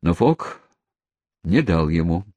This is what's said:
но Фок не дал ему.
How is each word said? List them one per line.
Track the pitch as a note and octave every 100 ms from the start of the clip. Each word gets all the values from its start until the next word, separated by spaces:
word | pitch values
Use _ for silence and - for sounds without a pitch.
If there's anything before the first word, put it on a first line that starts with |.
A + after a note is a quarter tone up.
но | E2+
Фок | E2+ A#2+ D#3+ - - _ _ _ _ _ _ _ _
не | - A2
дал | C#3+ E2 D#2
ему. | E2 E2+ E2+ G2